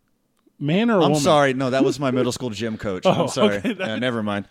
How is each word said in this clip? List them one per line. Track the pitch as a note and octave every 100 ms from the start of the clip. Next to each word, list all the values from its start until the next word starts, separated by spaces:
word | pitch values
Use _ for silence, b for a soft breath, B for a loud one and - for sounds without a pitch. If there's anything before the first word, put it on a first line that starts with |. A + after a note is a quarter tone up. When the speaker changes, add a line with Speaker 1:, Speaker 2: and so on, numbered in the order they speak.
| _ _ _ _ _ -
Speaker 1:
Man | C#3+ F3+ A#3
or | G#3
Speaker 2:
I'm |
Speaker 1:
woman? | D#3 D3+
Speaker 2:
sorry. | D#3 D3 C#3
No, | C3 C3
that | C3
was | C3+ B2
my | C#3
middle | B2 B2
school | - B2
gym | G2+ A2+ A2
coach. | G#2+ F#2 F#3+
Speaker 1:
<laughs> |
Oh, | E3
Speaker 2:
I'm | D3
sorry. | C3+ G#2+ G2+
Speaker 1:
okay, | G2
that | F#3 C#3+
Speaker 2:
Yeah, | A2
never | B2+ A#2
mind. | G#2 G2+ G2